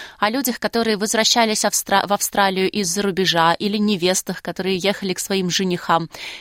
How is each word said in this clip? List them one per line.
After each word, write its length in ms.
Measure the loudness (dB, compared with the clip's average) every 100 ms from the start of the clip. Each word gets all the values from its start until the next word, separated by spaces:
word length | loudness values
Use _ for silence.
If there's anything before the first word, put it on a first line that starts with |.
| -18 -4
о 100 | -2
людях, 300 | 0 -2 -4
которые 380 | -2 0 0 0
возвращались 680 | 0 0 2 2 2 2
Австра-, 400 | 0 -2 0 0
в 80 | 2
Австралию 560 | -2 0 2 2 2 0
из-за 340 | 0 -2 -2
рубежа, 520 | 4 4 4 4 4
или 220 | 2 0 0
невестах, 680 | 0 2 2 0 -2 -8
которые 340 | -8 -6 -2 0
ехали 360 | 0 0 -4
к 80 | -6
своим 300 | -4 -2 0
женихам 600 | 0 0 -2 0 0 0 -10 -14 -16